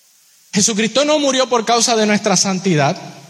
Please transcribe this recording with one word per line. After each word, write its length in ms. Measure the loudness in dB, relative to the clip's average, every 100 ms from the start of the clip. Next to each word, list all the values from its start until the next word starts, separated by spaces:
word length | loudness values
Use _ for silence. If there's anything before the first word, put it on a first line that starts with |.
| _ _ _ _ _
Jesucristo 520 | -2 0 0 0 0
no 140 | 0 2
murió 300 | 0 0 0
por 160 | 0
causa 320 | 0 0 0 0
de 100 | 2
nuestra 300 | 0 2 0
santidad. 600 | 0 -2 0 2 0 -2 -10 -20 -20